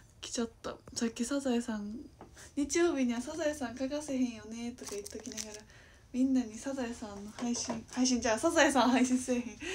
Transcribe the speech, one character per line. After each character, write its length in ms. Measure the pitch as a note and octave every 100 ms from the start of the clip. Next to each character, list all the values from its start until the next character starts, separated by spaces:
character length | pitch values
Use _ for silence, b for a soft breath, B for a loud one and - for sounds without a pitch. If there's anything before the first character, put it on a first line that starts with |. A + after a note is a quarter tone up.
| B -
き 100 | -
ち 100 | -
ゃ 40 |
っ 60 | A3+ -
た。 140 | - - -
さ 120 | - A#3
っ 40 |
き 140 | -
サ 160 | A#3+ C#4
ザ 140 | C4+
エ 60 | A#3+
さ 160 | A#3+ G#3+
ん、 320 | G#3 A#3 - - - B B -
「日 220 | C#4+ E4+
曜 180 | E4+ C#4
日 80 | B3
に 60 |
は 80 | A#3+
サ 160 | D4+ D#4+
ザ 80 |
エ 100 | D4+
さ 160 | D4 A#3+
ん 60 | B3
書 120 | C4
か 120 | D4
せ 140 | D4
へ 40 | C4
ん 160 | B3
よ 100 | A3 G#3+
ね」 260 | A3+ A#3+ B3
と 60 |
か 80 | B3
言 80 | G3+
っ 20 |
と 140 | G3+ A3
き 100 | G#3+
な 60 | A3
が 100 | G#3+
ら、 80 | G#3+ A3 B B B B
み 100 | B3
ん 100 | C4+
な 120 | B3+
に 120 | A3 A3
サ 140 | C4+
ザ 140 | C4+ A#3+
エ 80 |
さ 180 | A#3+ G#3+
ん 100 | G3+
の 60 | G#3
配 220 | - A#3+
信、 300 | A#3+ - A3+ -
配 160 | B3+ B3+
信 140 | A#3+
じ 80 | A#3
ゃ 60 |
あ、 40 | A3+
サ 120 | E4
ザ 140 | D#4+
エ 80 | C#4+
さ 140 | C4 A#3
ん 40 |
配 140 | B3
信 140 | B3+ B3+
せ 160 | -
え 20 | A#3+
へ 40 |
ん。 40 | A3+ G#3 E4